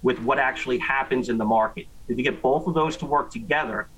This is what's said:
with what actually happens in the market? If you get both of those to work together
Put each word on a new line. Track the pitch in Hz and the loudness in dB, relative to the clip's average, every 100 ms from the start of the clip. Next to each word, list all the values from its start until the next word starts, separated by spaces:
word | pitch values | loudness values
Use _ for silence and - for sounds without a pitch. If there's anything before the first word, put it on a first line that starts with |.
with | 127 117 | 2 0
what | 117 139 | 0 2
actually | 131 131 131 123 | 2 0 -2 -2
happens | - 135 131 127 120 | 0 -2 0 0 0
in | 113 | 0
the | |
market? | 107 113 110 - - - - | 2 4 2 -2 -14 -16 -6
If | 120 | -2
you | |
get | 131 - | -2 0
both | - 143 170 | 2 2 2
of | |
those | 160 156 156 | 2 0 -2
to | 147 | 0
work | 143 139 | 0 0
together | 117 110 147 151 104 - | -8 -2 0 0 -4 -8